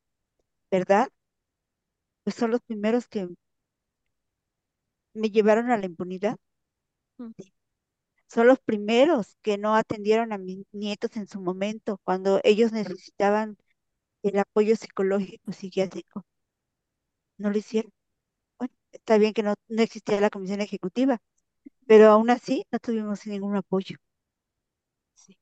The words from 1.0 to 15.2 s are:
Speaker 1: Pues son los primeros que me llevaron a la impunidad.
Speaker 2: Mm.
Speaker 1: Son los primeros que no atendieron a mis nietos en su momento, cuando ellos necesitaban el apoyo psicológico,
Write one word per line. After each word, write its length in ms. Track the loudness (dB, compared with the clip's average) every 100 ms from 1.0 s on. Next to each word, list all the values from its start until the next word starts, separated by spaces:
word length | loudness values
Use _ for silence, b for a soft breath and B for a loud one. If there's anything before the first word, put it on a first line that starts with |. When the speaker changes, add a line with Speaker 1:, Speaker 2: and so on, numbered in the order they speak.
| 0 -6 _ _ _ _ _ _ _ _ _ _
Speaker 1:
Pues 100 | -10
son 160 | -4 -2
los 100 | -2
primeros 440 | -4 -6 -2 -2 -4
que 200 | -8 -8 -12 _ _ _ _ _ _ _ _ _ _ _ _ _ _ _ _ _
me 160 | -6 -2
llevaron 400 | 2 4 4 2
a 80 | -2
la 80 | -4
impunidad. 500 | -8 -10 -6 -6 -6 _ _ _ _ _ _ _ -20
Speaker 2:
Mm. 140 | -20 -20 -20 _ _ _ _ _ _ _ _
Speaker 1:
Son 200 | 4 6
los 100 | 6
primeros 800 | 2 -4 0 4 4 2 -2 _
que 160 | -6 -4
no 180 | 0 0
atendieron 560 | 0 -2 0 0 0
a 60 | -6
mis 280 | -10 -14 -14
nietos 440 | -10 -8 -6 -8 -10
en 120 | -12
su 120 | -10
momento, 600 | -8 -6 -6 -6 -10 -8
cuando 380 | -4 -2 0 2
ellos 300 | 4 4 2
necesitaban 840 | -2 -8 -10 -12 -2 0 0 -4 -10 _ _ _ _ _ _
el 160 | -4 -2
apoyo 380 | -2 0 0 0
psicológico, 760 | -4 -6 -2 -2